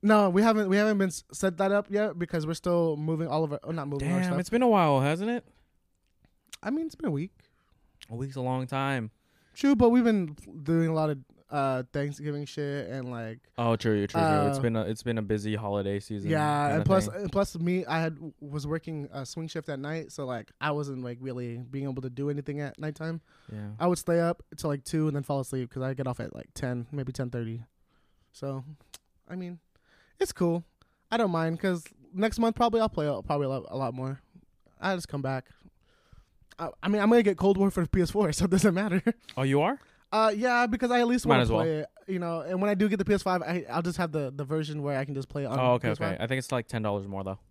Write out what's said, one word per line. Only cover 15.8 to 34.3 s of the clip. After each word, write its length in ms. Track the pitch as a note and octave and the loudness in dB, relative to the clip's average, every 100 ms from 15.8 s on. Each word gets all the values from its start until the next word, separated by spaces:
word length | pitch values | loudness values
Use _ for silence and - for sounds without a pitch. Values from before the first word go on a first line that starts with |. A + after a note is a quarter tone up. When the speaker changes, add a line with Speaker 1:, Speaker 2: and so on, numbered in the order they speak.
| G2 G2+ | 0 -2
Speaker 2:
season 300 | - G#2+ G2 | -4 -6 -2
Speaker 1:
Yeah, 320 | D#3 D3+ D3 | 0 2 2
Speaker 2:
kinda 120 | D3 C#3+ | 2 2
Speaker 1:
and 80 | |
plus, 220 | - F#3+ G3+ | 4 4 2
Speaker 2:
thing. 140 | G3 | -4
Speaker 1:
and 100 | G3+ | -4
plus, 240 | G3 G3 F3 | 0 -2 0
me, 260 | E3+ F3+ F3+ | 0 0 0
I 140 | D#3+ | -2
had, 180 | D#3+ D3+ D#3+ - | -2 -4 -14 -14
was 260 | C#3+ D3 D3 | -10 -8 -4
working 420 | D#3+ D#3+ D#3 C#3+ | -6 -6 -8 -8
a 120 | A2+ | -8
swing 220 | C3 - D#3+ | -10 -8 -8
shift 200 | E3 D3+ | -8 -8
at 100 | C#3 | -8
night, 320 | C#3 D#3+ D#3 | -6 -6 -8
so, 140 | - | -8
like, 260 | C3+ A#2+ G#2+ _ | -6 -6 -8 _
I 120 | D3 | -4
wasn't, 320 | D3 C#3+ C3 | -2 -4 -6
like, 140 | B2 A#2+ | -8 -8
really 380 | C3 B2 B2 A#2 | -8 -6 -6 -8
being 260 | B2 C3+ C#3 | -8 -6 -6
able 140 | C3 | -6
to 80 | C3 | -8
do 180 | B2 C#3+ | -6 -4
anything 320 | D3 C#3 D3 | -4 -6 -6
at 160 | D3 - | -8 -8
nighttime. 420 | D#3 D3 D#3+ E3 _ _ - | -10 -8 -8 -8 _ _ -14
Speaker 2:
Yeah. 160 | G#2+ G#2 A2 | -12 -10 -2
Speaker 1:
I 80 | E3+ | 0
would 120 | F3 | 0
stay 200 | - E3+ | 2 2
up 240 | E3+ F3 - D3 | 2 0 -8 -8
till, 120 | D#3+ | -4
like, 120 | C#3+ | -4
two 220 | - D#3+ D#3 | -2 0 0
and 80 | |
then 80 | C#3+ | 0
fall 160 | C#3 C#3 | -2 -4
asleep 300 | C3 C3+ A#2+ | -2 -6 -6
'cause 120 | C3+ | -6
I 120 | C3 | -6
get 120 | C3+ C3 | -4 -4
off 100 | A#2+ | -4
at, 140 | A2 | -8
like, 140 | - - | -10 -14
ten, 320 | - C3 B2 A#2 | -8 -4 -4 -6
maybe 220 | C#3+ C3 | -6 -6
ten 180 | B2+ B2+ | -6 -6
thirty. 320 | B2 A2+ A#2 A2+ _ _ _ _ _ _ | -4 -6 -8 -12 _ _ _ _ _ _
So, 320 | - C#3 C3+ C3 D3+ _ - _ _ _ | -12 -8 -8 -10 -18 _ -20 _ _ _
I 80 | F3+ | -10
mean, 220 | F3+ F3 _ _ _ _ _ _ | -10 -12 _ _ _ _ _ _
it's 140 | F#4+ | -6
cool. 320 | - F3 E3+ E3+ _ _ _ _ | 0 2 2 -4 _ _ _ _
I 80 | A3+ | 0
don't 120 | A3 | 2
mind 300 | E3+ D#3+ E3 | 2 0 0
'cause 240 | G3 F3+ - _ - | 0 -2 -6 _ -14
next 240 | F#3 A3 G#3+ | -2 -2 2
month 180 | A#3 A3 | 0 4
probably 240 | A#3+ A3+ | 2 2
I'll 80 | A3 | 0
play 180 | - D3+ | 0 -2
a, 140 | A#2+ | -2
probably 240 | - D3 C#3 | -2 -2 0
a 40 | |
lot, 140 | C3+ - | -2 -6
a 80 | C3 | -4
lot 160 | C3 | -4
more. 260 | B2+ C3 C3+ _ | -4 -6 -8 _